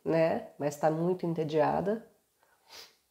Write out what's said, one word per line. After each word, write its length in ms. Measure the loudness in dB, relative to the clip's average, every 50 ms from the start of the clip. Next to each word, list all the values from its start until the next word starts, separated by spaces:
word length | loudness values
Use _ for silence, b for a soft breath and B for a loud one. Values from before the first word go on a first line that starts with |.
| -4
né? 480 | 0 2 2 4 2 2 -2 -6 -10 -10
Mas 200 | -4 -4 -4 -2
tá 140 | 0 0 0
muito 360 | 2 2 0 0 0 -2 -2
entediada. 840 | -4 -2 -2 -2 0 2 2 2 2 2 0 0 -2 -2 -4 -6 -16 _ _ _ _ _ B B B B B B B B B B B B B _ _